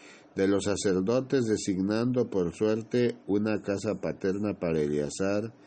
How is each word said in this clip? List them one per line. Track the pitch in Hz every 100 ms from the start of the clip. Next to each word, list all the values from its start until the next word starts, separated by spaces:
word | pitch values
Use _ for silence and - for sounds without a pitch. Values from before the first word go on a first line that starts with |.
| - - - -
de | 98
los | 101
sacerdotes, | 98 95 104 92 95 123 131 139 113
designando | 101 - 92 98 110 123 123 117
por | 98 87 -
suerte | 107 110 110 123 120 120 -
una | 101 107 104
casa | 101 98 107 92
paterna | 87 76 98 98 104
para | 95 87 80
Eleazar | 73 73 73 - 95 104 113 -